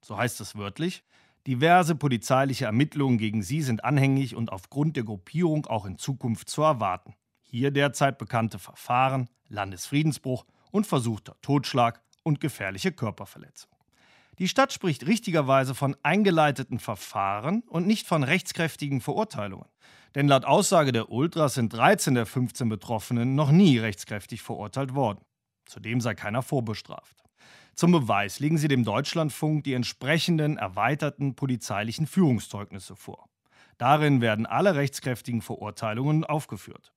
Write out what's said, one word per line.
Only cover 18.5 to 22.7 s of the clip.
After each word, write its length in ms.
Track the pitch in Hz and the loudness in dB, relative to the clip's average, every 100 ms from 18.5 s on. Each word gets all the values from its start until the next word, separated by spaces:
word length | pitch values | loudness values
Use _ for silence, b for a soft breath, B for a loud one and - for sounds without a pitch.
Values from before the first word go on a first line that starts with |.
| - 165 - 147 139 | -4 -4 -4 -4 -4
Verurteilungen. 680 | - - 220 - 104 95 - _ b b b - | -2 -4 -4 -6 -8 -10 -18 _ b b b 0
Denn 120 | 143 | 6
laut 180 | 135 - | 6 6
Aussage 460 | 156 185 185 139 | 4 6 4 4
der 200 | 123 113 | 2 -2
Ultras 440 | 113 160 170 151 - | -2 -2 2 0 0
sind 180 | 113 | -2
dreizehn 400 | 113 135 208 - | 4 4 4 2
der 140 | 127 110 | 0 0
fünfzehn 420 | - 123 - | -2 -4 -2
Betroffenen 640 | 117 | -4